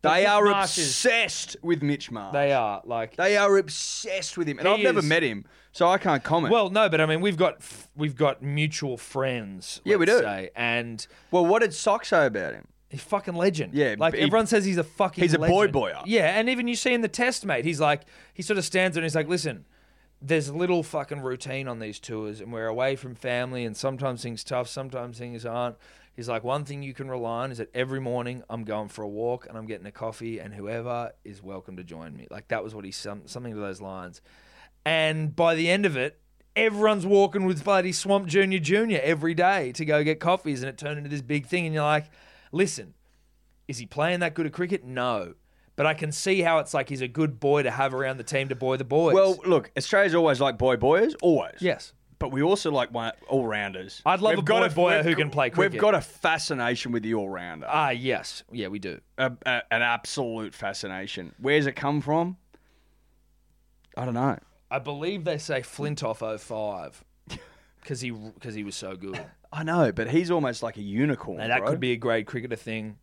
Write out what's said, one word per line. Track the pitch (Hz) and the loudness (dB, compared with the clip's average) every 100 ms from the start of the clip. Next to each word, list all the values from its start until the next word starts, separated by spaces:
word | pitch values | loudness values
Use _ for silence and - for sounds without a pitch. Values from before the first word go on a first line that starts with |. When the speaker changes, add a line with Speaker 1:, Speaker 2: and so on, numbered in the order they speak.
Speaker 1:
But | 151 | 4
Speaker 2:
They | 170 | 4
Speaker 1:
Mitch | 196 | 6
Speaker 2:
are | 208 208 | 6 6
Speaker 1:
Marsh | 202 185 170 | 4 2 0
is | 151 | 0
Speaker 2:
obsessed | 127 247 233 202 - - - | 2 4 4 2 -4 -10 -8
with | 165 165 | -2 0
Mitch | 143 143 - | 2 -2 -4
Marsh. | 117 98 | -10 -4
Speaker 1:
They | 143 143 | 0 2
are, | 135 110 101 | 2 2 -2
like | - 117 113 - | -4 -6 -4 0
Speaker 2:
They | 185 208 | 2 4
are | 202 196 | 6 4
obsessed | 160 147 - - 220 190 180 - | 4 -6 -6 -8 -6 -6 -6 -4
with | 160 | -4
him. | 135 | 0
And | 180 | 2
Speaker 1:
He | |
Speaker 2:
I've | 214 | 4
never | 202 170 | 4 4
Speaker 1:
is | |
Speaker 2:
met | 151 160 | 4 2
him, | 151 107 - _ _ | 2 -2 -10 _ _
so | - 175 | 2 4
I | 190 | 4
can't | 190 143 | 4 2
comment. | - 165 139 | 2 2 4
Speaker 1:
Well, | 226 196 | 4 4
no, | 196 214 | 4 4
but | 160 | 4
I | 156 | 2
mean, | 156 | 2
we've | 202 165 | 0 2
got | 185 - | 2 2
f-, | - - - | -16 -20 -20
we've | - 151 131 | -6 -4 2
got | 151 - | 2 2
mutual | 139 143 151 156 143 120 | -4 -2 -2 -2 -6 -6
friends, | - 135 135 123 101 95 - - | -6 -2 -2 -2 -8 -12 -14 -10
Speaker 2:
Yeah, | - 202 | 0 4
we | 165 | 6
Speaker 1:
let's | 233 | 4
Speaker 2:
do. | 113 | 2
Speaker 1:
say, | 98 95 - | -2 -6 -4
and | 120 117 117 113 - - _ | 0 0 -2 -10 -14 -18 _
Speaker 2:
Well, | 180 170 | 2 6
what | 214 | 6
did | 220 | 4
Sock | 151 - 214 - | 2 2 2 2
say | 180 139 | 4 4
about | 104 82 | 2 -6
him? | 53 50 _ _ | -8 -14 _ _
Speaker 1:
He's | 139 | -16
fucking | - 202 196 | -4 -4 -4
legend. | 170 185 156 101 | 0 0 0 -4
Speaker 2:
Yeah, | 139 139 104 | 2 2 2
Speaker 1:
Like, | 160 | 0
Speaker 2:
he, | 147 | 2
Speaker 1:
everyone | 147 220 214 | 4 4 4
says | 226 | 2
he's | 196 175 | 2 0
a | |
fucking | 156 - 190 - | -2 -2 -2 2
Speaker 2:
he's | 175 | 4
a | 160 | 4
boy | 160 185 208 | 4 6 4
Speaker 1:
legend. | |
Speaker 2:
boyer. | 147 104 71 76 | 2 -2 -4 0
Speaker 1:
Yeah, | 226 160 196 | 4 4 4
and | 226 | 2
even | 254 240 | 0 0
you | |
see | 233 254 | 0 0
in | 240 | 2
the | 226 | 0
test, | - 240 240 196 | 0 0 0 -2
mate, | 135 | 0
he's | 147 151 | 0 2
like, | 151 147 - - - | 2 2 -4 -20 -20
he | - | -12
sort | 180 208 | -2 -2
of | |
stands | 165 185 185 170 | 0 2 2 0
there | |
and | |
he's | 165 | 0
like, | 156 151 | 0 0
"Listen, | 175 147 107 - _ _ _ _ _ | -2 -2 -8 -14 _ _ _ _ _
there's | 139 160 143 | 0 0 0
a | |
little | 147 180 180 | -2 0 0
fucking | 156 156 139 143 | 0 -6 -6 -8
routine | 127 127 131 131 135 | -6 -8 -8 -8 -8
on | 117 | -8
these | 110 101 | -10 -12
tours, | - 110 107 107 | -10 -8 -8 -10
and | 101 | -10
we're | 117 113 | -6 -4
away | 113 131 135 | 0 0 -2
from | 131 | -8
family, | 120 127 123 123 127 | -10 -4 -4 -4 -4
and | 117 104 | -6 -4
sometimes | 135 131 135 123 | -4 -2 -4 -4
things | 120 113 | -8 -10
tough, | - 123 123 | -6 -4 -4
sometimes | - 131 127 123 117 | -8 -10 -10 -10 -12
things | 123 120 117 | -12 -10 -6
aren't." | 117 123 - - - _ - | -4 -4 -6 -20 -20 _ -12
He's | 117 | -4
like, | 113 | -4
"One | 120 139 | -2 -4
thing | 143 143 | -4 -10
you | 139 | -10
can | 123 135 | -10 -8
rely | 127 117 117 | -6 -4 -4
on | 131 | -6
is | 117 | -6
that | 107 | -8
every | 123 131 135 | -4 -2 -2
morning | 131 123 120 127 - | -4 -4 -4 -10 -10
I'm | 113 | -10
going | 110 107 104 | -6 -6 -6
for | - | -10
a | 107 | -8
walk | 104 117 123 - | -4 -4 -4 -8
and | 110 | -14
I'm | 110 | -10
getting | 104 101 | -10 -12
a | |
coffee, | - 110 110 117 110 | -10 -10 -8 -10 -10
and | 92 | -12
whoever | 101 101 117 117 120 117 - | -12 -8 -8 -6 -6 -8 -12
is | - 95 | -20 -18
welcome | 95 98 92 92 | -14 -14 -14 -16
to | |
join | 85 82 80 67 | -14 -14 -14 -16
me." | 62 | -16
Like, | 101 - | -18 -6
that | 113 | -6
was | 101 | -6
what | 110 | -12
he, | 98 | -12
some-, | - 104 101 - | -12 -12 -12 -14
something | 123 123 | -12 -10
to | 107 | -8
those | 101 95 | -8 -10
lines. | 98 92 90 87 _ _ _ - - _ | -12 -12 -14 -18 _ _ _ -20 -20 _
And | 151 160 156 156 156 | -2 2 2 0 -4
by | 135 170 | 2 2
the | 165 165 | 4 2
end | 190 202 | 2 2
of | 139 | 0
it, | 135 _ _ _ _ - | -4 _ _ _ _ 0
everyone's | 226 208 214 208 175 | 0 4 4 4 4
walking | 202 196 196 | 6 6 4
with | 185 165 | 0 0
bloody | 165 196 180 | 2 2 2
Swamp | 170 190 196 185 | -2 2 2 4
Junior | 180 196 190 | 2 4 2
Junior | 147 196 226 180 | 2 2 4 2
every | 135 165 160 | 2 2 0
day | 170 180 196 135 | 4 4 4 0
to | 120 | -4
go | 156 151 | 2 2
get | 151 156 | 4 0
coffees, | 170 185 156 135 | 2 0 0 -4
and | 131 | -6
it | 120 | -8
turned | 147 147 | -8 -8
into | 143 | -6
this | 147 | -8
big | 123 147 127 | -2 -4 -2
thing. | 180 | -4
And | 165 | -2
you're | 156 | 0
like, | 147 151 151 _ - - _ | 2 2 0 _ -20 -20 _
"Listen, | 160 190 - 98 _ _ _ _ _ _ _ - | 0 0 0 -12 _ _ _ _ _ _ _ -12
is | 123 | -12
he | 113 | -10
playing | 143 156 180 | -2 0 0
that | 175 | -2
good | 156 | -2
at | 160 | -4
cricket? | - 180 190 | -2 -4 -4
No. | 123 127 123 113 90 - _ _ _ - | -4 -4 0 0 -4 -12 _ _ _ 0
But | 147 | 0
I | |
can | 156 156 | 0 -4
see | 151 196 190 | -4 0 2
how | 170 160 | 4 2
it's | 143 | 2
like | 147 135 | -2 -2
he's | 139 | -6
a | 127 | -6
good | 123 156 120 | 0 0 0
boy | 139 147 | 2 4
to | 131 | 2
have | 113 135 | 0 -2
around | 131 135 131 | 0 -4 -4
the | |
team | 120 139 135 | -4 -2 -2
to | 127 | -2
boy | 131 131 | -2 -2
the | |
boys." | 123 143 165 | 0 2 6
Speaker 2:
Well, | 190 190 185 185 | 6 6 4 4
look, | 165 - - | 2 2 -6
Australia's | - 196 196 | 2 4 4
always | 170 160 127 | 4 4 4
like | 139 117 | 2 2
boy | 127 120 | 2 4
boyers, | 123 170 226 - | 4 6 4 2
always. | 180 151 82 - | 4 4 2 -4
Speaker 1:
Yes. | 180 - - _ _ _ | -2 -2 -8 _ _ _
Speaker 2:
But | 135 | -4
we | 135 | 0
also | 156 196 165 | 2 2 2
like | 143 120 | 0 -2
one, | 117 113 - - | -4 -6 -8 -2
all-rounders. | 135 117 104 101 92 95 - | 0 0 -2 -4 -6 -12 -4
Speaker 1:
I'd | 151 185 | 0 2
love | 214 | 2
Speaker 2:
We've | 202 | 2
Speaker 1:
a | |
Speaker 2:
got | 170 220 | 2 4
Speaker 1:
boy | 226 | 4
Speaker 2:
a, | |
Speaker 1:
boyer | 156 175 165 | 4 4 4
Speaker 2:
we've | 160 | 2
Speaker 1:
who | |
Speaker 2:
g-, | 156 | 2
Speaker 1:
can | 151 | 0
play | 143 131 | 0 0
Speaker 2:
we've | |
Speaker 1:
cricket. | 165 190 165 | 2 0 4
Speaker 2:
got | 208 | 4
a | 196 | 4
fascination | - - 160 160 - 139 120 123 123 | 0 -4 0 0 -2 0 0 0 -2
with | 120 | -4
the | 110 | 0
all-rounder. | 113 98 92 87 80 - | -2 -2 -6 -10 -12 -2
Speaker 1:
Ah, | 151 147 | 0 0
yes. | 120 131 110 - - - | 0 -2 -2 -4 -14 -14
Yeah, | 120 95 | -8 -6
we | 101 | -6
do. | 95 82 _ - | -8 -12 _ -4
Speaker 2:
A, | 131 120 127 | -4 -2 -2
a, | 123 - | -2 0
an | 117 | 0
absolute | 120 120 - - 120 113 107 | 2 0 -4 -6 -6 -6 -10
fascination. | - 101 98 104 92 98 - 87 - | -8 -8 -8 -8 -8 -8 -10 -12 -6
Where's | 131 151 139 | 0 2 0
it | 123 | -2
come | 139 147 | -2 -2
from? | 143 156 170 180 _ _ _ _ _ _ _ _ _ _ _ _ _ _ _ - | 0 -2 -2 -6 _ _ _ _ _ _ _ _ _ _ _ _ _ _ _ -8
I | |
don't | 127 | -4
know. | 117 135 - _ _ _ | -2 -2 -2 _ _ _
Speaker 1:
I | 135 | -6
believe | 131 143 165 202 | -6 -6 -6 -4
they | 160 151 | -4 -4
say | - 139 | -4 -4
Flintoff | 120 - 147 147 123 110 | -6 -8 -6 -4 -4 -4
oh | 113 107 | -6 -8
five | - 113 107 95 73 - _ _ - | -8 -6 -4 -6 -10 -16 _ _ -16
<laughs> | - - _ _ _ | -16 -16 _ _ _
'cause | - 131 | -12 -8
he, | 127 113 107 - | -8 -10 -14 -14
'cause | 123 | -12
he | 107 | -8
was | 101 - | -8 -8
so | 95 95 | -10 -10
good. | 98 95 - _ _ | -10 -10 -14 _ _
Speaker 2:
I | 156 | -8
know, | 160 170 135 | -2 2 2
but | 98 110 | 2 0
he's | 151 175 | 0 2
almost | 170 139 117 | 0 0 -4
like | 113 110 | -8 -8
a | |
unicorn, | 101 104 147 135 - 87 | -6 0 0 0 -6 -8
Speaker 1:
Now, | 110 | -2
that | 127 | 0
Speaker 2:
bro. | 104 | 0
Speaker 1:
could | 147 | 0
be | 127 | 0
a | 120 | -2
great | 120 113 107 | 0 -2 -2
cricketer | 127 120 113 | -8 -8 -10
thing. | - 113 107 104 | -8 -8 -8 -14